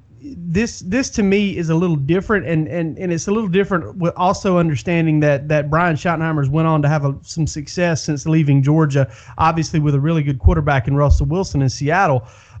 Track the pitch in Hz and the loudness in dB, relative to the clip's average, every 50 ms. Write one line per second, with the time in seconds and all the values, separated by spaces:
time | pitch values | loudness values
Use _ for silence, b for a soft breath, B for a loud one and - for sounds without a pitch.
0 | - _ - - - - - 175 170 175 160 196 233 220 - - - 180 196 254 | -14 _ -20 -20 -18 -18 -16 -12 -8 -4 -2 -2 -2 -2 -4 -10 -6 -4 -2 -2
1 | 262 - - 233 202 190 196 208 208 196 - 156 170 156 160 160 185 175 160 147 | -2 -2 -2 0 0 2 2 2 0 -2 -4 -4 -2 0 0 0 0 0 0 0
2 | 135 139 170 190 190 - 220 190 147 151 170 156 156 - 143 175 165 160 123 147 | 0 0 0 0 0 0 -2 -2 0 0 -2 -2 -2 -2 -4 -4 -4 -6 -6 -6
3 | 185 180 170 160 - 208 202 226 226 185 170 196 196 - 196 170 147 104 - 196 | -4 -4 -4 -4 -4 -2 -2 -2 -2 0 0 0 0 0 -2 -2 -4 -6 -6 -4
4 | 165 175 - - 180 185 190 - - 196 180 175 170 165 143 120 - 185 170 170 | -4 -4 -2 0 0 0 0 0 0 0 2 2 2 2 -2 -2 -2 -2 0 0
5 | 165 160 156 151 147 147 143 135 143 151 151 151 143 147 156 160 175 175 160 135 | 2 2 2 2 4 2 2 0 0 -2 -2 0 0 0 0 2 2 2 0 0
6 | - 180 165 156 160 160 160 151 139 131 147 160 160 165 160 151 143 143 156 151 | -2 -2 -2 0 -2 -2 -2 0 0 0 0 2 2 2 2 2 2 2 0 0
7 | 143 139 139 - - - - 165 151 135 - 160 143 - - 185 175 175 160 - | 0 -2 -4 -6 -10 -8 -4 -4 -4 -4 -4 -8 -10 -8 -4 -2 0 0 0 -2
8 | - - 151 139 - 160 156 160 151 143 139 139 131 143 151 160 160 143 135 143 | -2 -4 -6 -4 0 2 2 2 4 4 4 4 4 4 4 4 2 2 2 0
9 | 131 B B B B B B - 156 160 165 165 156 - - 156 147 147 139 139 | 0 B B B B B B 0 0 2 2 0 -2 -2 -2 0 0 2 2 2
10 | 143 160 170 160 143 143 139 120 - 190 180 160 147 143 139 135 117 123 139 143 | 0 0 0 0 0 -2 0 2 4 4 4 4 2 2 0 0 0 0 2 2
11 | 147 139 - - 147 139 156 190 185 - - 143 135 127 - - 143 143 165 190 | 4 4 4 2 2 0 -2 -2 -2 -2 -2 0 0 0 -2 -2 -2 0 2 2
12 | 196 165 135 120 B B B B B B B B | 2 2 0 0 B B B B B B B B